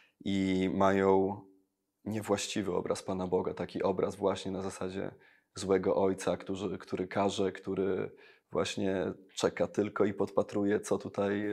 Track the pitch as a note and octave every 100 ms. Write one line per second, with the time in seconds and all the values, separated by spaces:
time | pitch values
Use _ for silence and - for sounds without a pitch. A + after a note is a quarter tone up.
0 | _ _ - G2 F#2+ F#2 F#2+ F#2+ G2 G2
1 | G2 F#2+ F#2+ G2 - _ _ _ _ _
2 | G#2+ A2 G#2 G2+ - A2+ G2 F2+ - F2
3 | - F#2+ F#2 F#2 F#2 F2+ F2+ - G2 F#2
4 | G2 G2 G2 F#2+ F#2+ F#2+ F#2+ - F#2+ F#2+
5 | G2 - - _ _ - F#2+ F#2+ F#2+ -
6 | G2 F#2 - F2 - F#2+ G2 - - -
7 | F#2 G#2+ G2 F#2+ F#2+ - - F#2+ G2 F#2+
8 | G2+ - - - _ - - - G2 F#2+
9 | F2+ G2 - - - - G#2 - G#2 -
10 | G#2 G2+ G2+ - G2+ G#2+ G2+ G#2 - G2
11 | G2 - G2+ G2+ G#2